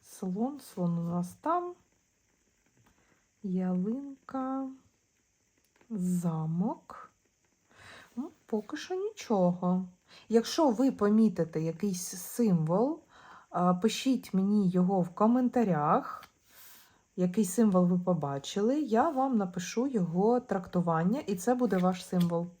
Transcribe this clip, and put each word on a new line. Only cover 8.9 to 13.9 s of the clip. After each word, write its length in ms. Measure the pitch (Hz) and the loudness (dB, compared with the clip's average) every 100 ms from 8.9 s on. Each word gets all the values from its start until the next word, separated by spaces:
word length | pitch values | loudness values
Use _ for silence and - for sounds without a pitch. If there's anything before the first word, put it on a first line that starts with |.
нічого. 920 | 370 403 - - 208 180 180 180 185 185 _ _ - - | -6 -6 -8 -2 2 2 2 0 0 -2 _ _ -20 0
Якщо 420 | 220 226 - 311 | 0 2 2 2
ви 220 | 214 269 | 4 0
помітите 680 | 269 208 214 220 180 165 160 | 2 2 6 4 2 -4 -2
якийсь 460 | 160 165 208 180 - | -6 -2 -4 -4 -8
символ, 920 | 185 - - 233 175 156 180 254 330 _ - - - _ | -12 -12 0 2 2 2 2 0 -2 _ -20 -20 -20 _
а, 240 | - 180 | 0 2
пишіть 600 | 180 220 | 2 0